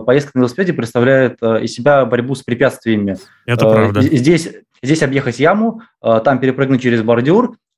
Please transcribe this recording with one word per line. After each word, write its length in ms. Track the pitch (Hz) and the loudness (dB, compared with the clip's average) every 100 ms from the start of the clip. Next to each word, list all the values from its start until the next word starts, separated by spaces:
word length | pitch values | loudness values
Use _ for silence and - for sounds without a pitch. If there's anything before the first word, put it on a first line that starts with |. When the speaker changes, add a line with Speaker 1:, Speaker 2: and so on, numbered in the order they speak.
Speaker 1:
э, 40 | 113 | 2
поездка 260 | 135 139 127 | 0 0 -2
на 40 | |
велосипеде 320 | 123 - 185 | -2 -2 -4
представляет, 640 | 139 120 123 123 135 131 - | -4 -4 0 2 2 0 -2
э, 220 | 117 113 | -2 -2
из 100 | 113 | -4
себя 320 | - 131 143 120 | -2 0 2 0
борьбу 300 | 120 123 135 | -4 -6 -8
с 80 | |
препятствиями. 720 | - 120 135 131 117 107 98 95 - _ - | -6 -2 -2 -2 -4 -2 -2 -6 -14 _ -6
Speaker 2:
Это 180 | 120 110 | 0 2
Speaker 1:
Э, 60 | |
Speaker 2:
правда. 280 | 110 104 104 | 4 2 2
Speaker 1:
з-, 160 | 135 143 | 2 2
здесь, 320 | 135 170 95 - _ _ | 2 0 -2 -14 _ _
здесь 180 | 127 156 | -2 0
объехать 380 | 139 135 127 120 | 0 -2 -4 0
яму, 420 | 151 208 226 220 - _ | 2 2 -2 -4 -14 _
э, 160 | 113 113 | 0 2
там 160 | 139 127 | 2 0
перепрыгнуть 420 | 131 127 135 131 | 0 0 0 0
через 200 | 123 117 | 0 0
бордюр, 540 | 110 117 131 202 247 - _ | 2 0 2 2 0 -6 _